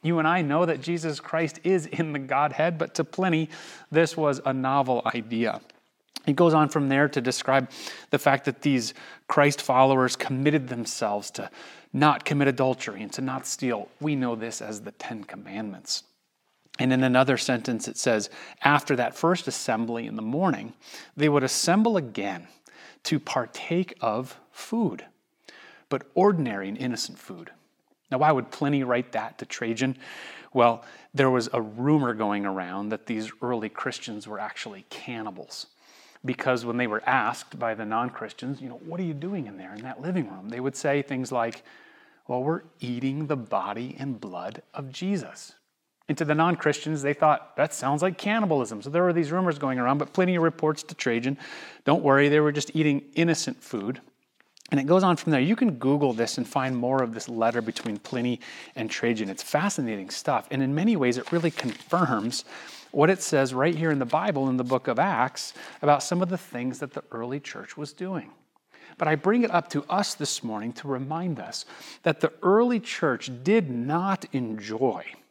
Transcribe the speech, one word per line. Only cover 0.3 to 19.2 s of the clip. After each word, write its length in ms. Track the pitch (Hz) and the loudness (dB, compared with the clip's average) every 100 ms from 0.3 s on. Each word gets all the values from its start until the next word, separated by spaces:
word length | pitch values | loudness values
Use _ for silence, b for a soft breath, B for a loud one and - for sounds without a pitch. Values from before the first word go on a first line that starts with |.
| 180 | 2
know 240 | 151 147 170 | 2 2 2
that 160 | 139 | 0
Jesus 400 | 139 170 160 147 | -2 -4 -2 -6
Christ 400 | - 160 160 - | -4 -2 -2 -2
is 220 | 185 185 156 | 0 2 0
in 260 | - 160 | -4 -2
the 80 | 147 | -2
Godhead, 580 | 135 135 147 135 160 165 | -2 2 2 2 0 2
but 180 | 165 - | -4 -2
to 100 | 156 | -4
Pliny, 440 | - 185 160 160 B B B B | 0 2 2 0 B B B B
this 260 | 151 160 165 | 4 4 4
was 240 | 151 135 139 | 2 2 0
a 60 | |
novel 500 | 131 131 139 131 120 - | 0 2 2 4 2 0
idea. 560 | 120 110 113 113 - - - _ _ _ - - | -2 -4 -2 -2 -2 -12 -20 _ _ _ -6 -2
He 80 | |
goes 200 | 143 170 | 4 6
on 160 | 156 147 | 6 4
from 200 | 156 139 | 2 2
there 180 | 135 143 | 4 4
to 140 | 147 | 2
describe 480 | 123 127 - 135 131 B B B B | -2 -2 2 2 2 B B B B
the 100 | 143 | 2
fact 260 | - 135 139 | 4 2 0
that 160 | 127 | 0
these 320 | 147 135 110 - B B _ | 2 2 0 -8 B B _
Christ 340 | - 143 143 | 4 4 4
followers 540 | - 127 135 135 127 - | 2 6 6 6 2 0
committed 520 | - 131 143 147 127 | -4 0 2 2 -2
themselves 640 | 120 113 - 110 104 101 | -8 -6 -4 -2 -2 -6
to 180 | - 95 B B B B | -12 -12 B B B B
not 320 | - 151 139 - | 2 4 4 0
commit 220 | 143 139 | 2 2
adultery 540 | 127 131 127 - 101 | 4 2 0 -6 -10
and 120 | 107 | -10
to 80 | - | -6
not 260 | 131 131 - | -6 -6 -8
steal. 400 | - 123 110 101 _ | -4 -2 -2 -4 _
We 140 | 151 143 | -2 0
know 200 | 127 113 | -2 -4
this 260 | 113 - | -6 -8
as 200 | 113 107 | -10 -10
the 100 | 104 | -12
Ten 320 | - - 110 | -12 -12 -10
Commandments. 800 | 101 101 98 101 107 92 - - - _ _ _ _ _ _ - | -12 -16 -12 -8 -8 -10 -8 -8 -8 _ _ _ _ _ _ -2
And 140 | 127 | 2
in 120 | 131 | 4
another 340 | 131 127 131 127 | 4 4 4 2
sentence, 500 | - 123 113 117 - | 2 -2 0 -4 -4
it 100 | - | -2
says, 320 | - 110 98 B B B | 2 2 0 B B B
"After 320 | 139 143 - 131 | 4 4 4 0
that 180 | 117 | 0
first 320 | - | 0